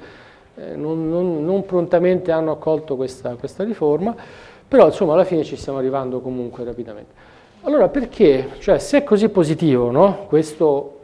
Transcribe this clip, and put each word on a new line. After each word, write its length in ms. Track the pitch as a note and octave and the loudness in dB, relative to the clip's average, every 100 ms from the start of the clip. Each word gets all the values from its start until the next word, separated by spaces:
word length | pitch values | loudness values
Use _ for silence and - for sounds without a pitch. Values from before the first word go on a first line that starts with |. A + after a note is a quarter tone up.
| - - - _ _ - | -12 -20 -20 _ _ -18
eh, 180 | - D#3 | -14 -10
non, 340 | D3+ D#3+ D#3+ | -8 -6 -4
non, 340 | E3+ F3+ D#3+ | -4 -4 -4
non 220 | D#3 G3 G3 | -2 -4 -2
prontamente 640 | F3+ E3+ F3 F3+ F3+ F3+ | -2 0 2 2 0 0
hanno 200 | D#3+ D#3+ | -2 -2
accolto 440 | D3+ D#3+ D#3 D#3 C3 | -4 -2 -4 -4 -6
questa, 400 | C3 - B2 A#2+ | -6 -8 -12 -10
questa 280 | C#3 - | -12 -8
riforma, 520 | G#3 G#3+ D3+ D3+ G3+ A3+ - - - - - | -8 -2 0 0 -2 -8 -14 -20 -20 -18 2
però 200 | C4+ E3 | 6 6
insomma 260 | - F3 | 4 0
alla 120 | D#3+ F3+ | 2 2
fine 180 | E3 | 0
ci 120 | C3 C#3 | -4 -8
stiamo 240 | - C3+ | -8 -4
arrivando 420 | C3 C3+ B2+ B2+ | -4 -4 -6 -8
comunque 420 | B2+ B2+ A#2+ - | -8 -8 -10 -10
rapidamente. 500 | A#2+ A#2 A2+ G#2 A2+ _ - - _ _ | -12 -10 -12 -14 -20 _ -20 -20 _ _
Allora 240 | - C#4+ F#3 | -2 2 2
perché, 640 | C#4+ A#3+ - F3+ C3 B2+ - | 0 -4 4 4 4 0 -6
cioè, 180 | - D3+ | 0 0
se 220 | - C#4+ | 2 0
è 40 | |
così 260 | C#4+ G#3 G#3+ | 2 2 2
positivo, 640 | G3+ D3+ D#3 E3 B2 A#2+ | 2 0 2 2 2 2
no, 340 | C3 G3 F3+ - | 4 4 2 0
questo 720 | D3+ D#3 - D#3+ C#3 - - | 0 0 0 0 0 -4 -16